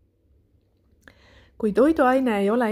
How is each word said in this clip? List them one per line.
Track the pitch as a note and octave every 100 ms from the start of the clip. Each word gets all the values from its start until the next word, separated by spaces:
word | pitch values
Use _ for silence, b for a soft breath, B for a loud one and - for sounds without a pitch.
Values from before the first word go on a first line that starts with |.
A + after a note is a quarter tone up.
| _ _ _ _ _ _ _ _ _ _ b b b b b -
Kui | G#3+
toiduaine | G3 C#4+ D#4+ B3+ C4 B3+ G#3
ei | G3
ole | A#3+ A3+